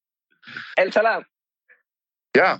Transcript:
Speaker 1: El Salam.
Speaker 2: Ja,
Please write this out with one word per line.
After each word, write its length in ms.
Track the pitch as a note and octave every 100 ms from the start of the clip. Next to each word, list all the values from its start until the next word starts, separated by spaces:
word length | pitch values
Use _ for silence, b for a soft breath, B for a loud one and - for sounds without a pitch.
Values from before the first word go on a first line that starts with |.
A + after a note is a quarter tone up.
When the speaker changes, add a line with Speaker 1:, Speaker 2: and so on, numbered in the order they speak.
| _ _ _ _ B B B -
Speaker 1:
El 160 | F#3+
Salam. 340 | G#3+ A3+ F#3 - _ _ _ _ b _ _ _ _ _ C3+
Speaker 2:
Ja, 240 | F3+ C#3+